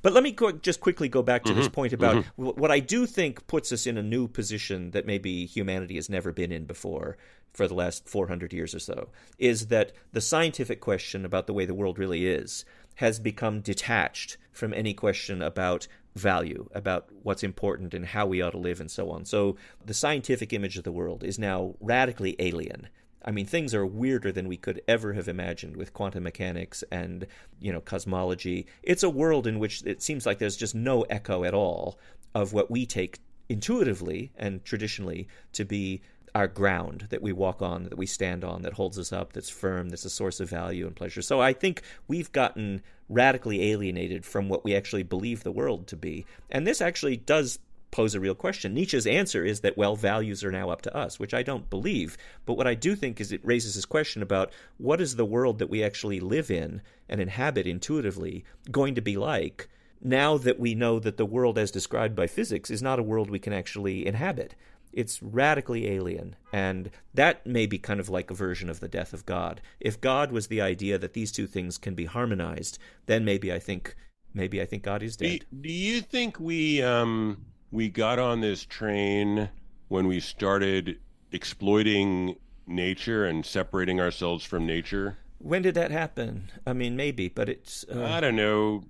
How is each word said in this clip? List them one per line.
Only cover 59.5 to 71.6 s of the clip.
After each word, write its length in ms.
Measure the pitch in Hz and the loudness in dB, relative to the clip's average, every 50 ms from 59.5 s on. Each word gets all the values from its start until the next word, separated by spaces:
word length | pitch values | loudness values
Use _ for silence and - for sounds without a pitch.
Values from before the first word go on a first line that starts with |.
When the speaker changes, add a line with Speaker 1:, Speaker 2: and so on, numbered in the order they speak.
| - - - - - - _ _ _ - | -6 -10 -18 -18 -20 -20 _ _ _ -6
Speaker 1:
now 360 | - 127 127 135 143 151 156 | 0 2 4 6 6 6 4
that 220 | 143 127 123 - - | 4 4 2 2 4
we 160 | - 117 113 | 2 0 2
know 240 | 110 120 117 117 113 | 4 4 4 4 4
that 180 | 107 110 98 | 2 -2 2
the 80 | - 113 | 2 0
world 320 | 101 110 127 127 120 104 | 2 4 4 4 4 4
as 140 | 110 107 98 | 4 2 2
described 440 | - 95 90 - - 117 113 110 110 | 0 -4 -4 -2 0 0 0 2 2
by 120 | 101 90 | 0 0
physics 420 | - - - 208 - 110 80 - - | 0 2 -2 0 0 -2 -4 -2 -4
is 120 | 110 104 127 | -4 -2 0
not 160 | 135 131 123 | 0 2 2
a 40 | 113 | 2
world 260 | 107 110 110 107 101 | 2 2 0 0 0
we 80 | 104 98 | -2 -4
can 120 | - 107 | -2 -2
actually 540 | 101 95 90 - - 104 101 98 95 95 - | -2 -2 -4 -4 -6 -2 -2 -2 -2 0 -2
inhabit. 480 | 98 101 110 151 190 160 - - - - - - - - _ - - | 0 0 0 0 -2 -2 -4 -6 -10 -12 -20 -20 -20 -20 _ -20 -8
It's 300 | - - 113 107 - - | -4 -4 -2 -2 -4 -8
radically 680 | 113 107 110 131 139 151 151 139 131 - 123 117 110 104 | -8 -2 2 4 4 6 4 2 0 -2 -4 -2 0 0
alien, 440 | 98 95 92 87 87 85 85 92 95 - _ - | 0 0 0 -2 -4 -4 -8 -10 -14 -18 _ -4
and 380 | - 101 95 95 95 92 92 98 - - - - - | -2 0 0 0 0 -2 -6 -10 -14 -18 -20 -2 2
that 320 | - 143 175 - - - | 4 4 4 4 0 -4
may 220 | - 127 117 110 | -2 2 2 2
be 100 | 101 101 | 2 0
kind 220 | 92 - - 104 101 | -4 -2 -2 -2 -2
of 100 | 87 95 | -2 -2
like 220 | 92 90 92 - | -2 -2 -2 -4
a 20 | 92 | -4
version 360 | 90 98 92 90 87 90 85 | -2 -2 -2 -2 -2 -4 -6
of 80 | 82 90 | -6 -8
the 80 | 95 | -8
death 260 | 90 92 92 85 - - | -6 -4 -6 -6 -6 -10
of 120 | - - | -12 -6
God. 360 | - 92 87 87 85 82 - - - - - | -4 -4 -2 -2 -4 -6 -8 -14 -18 -14 -2
If 220 | - 117 107 107 | -2 -2 -2 2
God 300 | - 131 131 139 147 135 | 2 2 4 4 2 2
was 160 | 123 113 107 | 0 -2 -2
the 140 | - 113 110 | 0 0 0
idea 360 | 98 95 92 92 101 98 101 | 2 2 0 0 2 0 2
that 160 | 92 95 - - | 0 0 -4 -4
these 180 | - 110 107 | -4 -4 -4
two 140 | - - 101 | -4 -4 -6
things 320 | 98 - 95 | -4 -4 -4